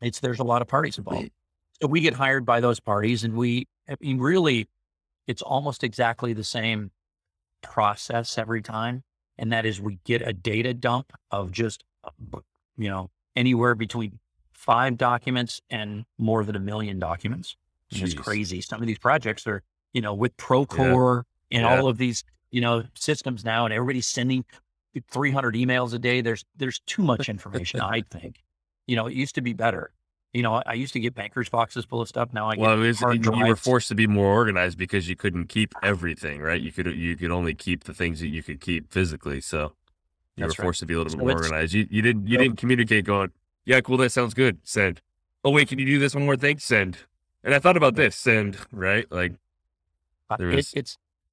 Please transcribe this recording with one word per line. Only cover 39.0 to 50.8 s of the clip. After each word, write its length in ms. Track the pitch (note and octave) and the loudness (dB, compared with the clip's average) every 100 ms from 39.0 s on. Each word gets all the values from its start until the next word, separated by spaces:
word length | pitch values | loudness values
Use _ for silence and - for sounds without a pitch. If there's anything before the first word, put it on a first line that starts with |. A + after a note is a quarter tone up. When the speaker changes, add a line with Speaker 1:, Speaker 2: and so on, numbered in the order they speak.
| F2+ D#2 D2+ C#2 | 0 -2 -8 -8
Speaker 2:
So 340 | - D#2+ D2+ - _ _ _ _ _ - | -6 -6 -6 -8 _ _ _ _ _ -8
you 80 | |
Speaker 1:
That's 140 | E2 D#2 | -6 -2
Speaker 2:
were 40 | |
Speaker 1:
right. 40 | F2+ | -4
Speaker 2:
forced 140 | E2+ | -4
to 60 | E2 | -4
be 80 | |
a 40 | E2 | -2
little 120 | D#2+ | -2
Speaker 1:
So 80 | D#2+ | -2
Speaker 2:
bit 40 | B2 | 0
more 40 | |
Speaker 1:
it's 100 | E2 | 0
Speaker 2:
organized. 300 | D#2+ D#2 E2 | 0 0 0
You, 140 | G2+ G#2 | 0 0
you 140 | G#2+ | 2
didn't, 240 | A#2 A2 G2+ | 2 2 2
you 100 | B2 | 4
Speaker 1:
so 60 | |
Speaker 2:
didn't 140 | C3 A2 | 4 2
communicate 480 | B2 B2 A2+ G#2+ | 2 2 4 2
going, 260 | F#2+ G2+ F#2 - _ _ | 2 0 0 -6 _ _
"Yeah, 160 | - B2+ | 2 2
cool, 160 | B2 B2+ | 4 2
that 120 | B2+ | 2
sounds 240 | - A#2+ | 2 0
good. 240 | A#2 C3 F2+ | 2 2 2
Send. 360 | - A2 F#2+ E2 _ _ _ _ | -2 0 2 0 _ _ _ _
Oh, 60 | C#3 | 2
wait, 180 | D3 C#3+ | 4 4
can 100 | C3+ | 2
you 80 | C3+ | 2
do 140 | C#3+ | 2
this 160 | C#3 C#3+ | 2 2
one 80 | |
more 120 | C#3+ C3+ | 0 2
thing? 220 | C#3+ D3 | 2 0
Send. 400 | - A2 F#2 F2 - _ _ _ | 2 2 2 -2 -16 _ _ _
And 100 | - | 2
I 60 | C#3 | 4
thought 160 | E3+ F3+ | 6 6
about 180 | C#3+ | 6
this. 220 | A#2 A#2+ - | 6 2 2
Send." 420 | B2 A2 G#2 F#2+ - | 2 4 2 -4 -10
Right? 380 | G#2+ F#2 G#2+ - | -4 0 0 0
Like, 220 | F2 F2+ F2+ _ _ _ _ _ _ _ _ - | -2 -2 -4 _ _ _ _ _ _ _ _ -6
Speaker 1:
Uh, 80 | A2 | -2
Speaker 2:
there 140 | F2+ | 2
Speaker 1:
it, 60 | C3+ | 2
Speaker 2:
was 160 | C#3+ | 0
Speaker 1:
it's, 240 | C#3+ | -4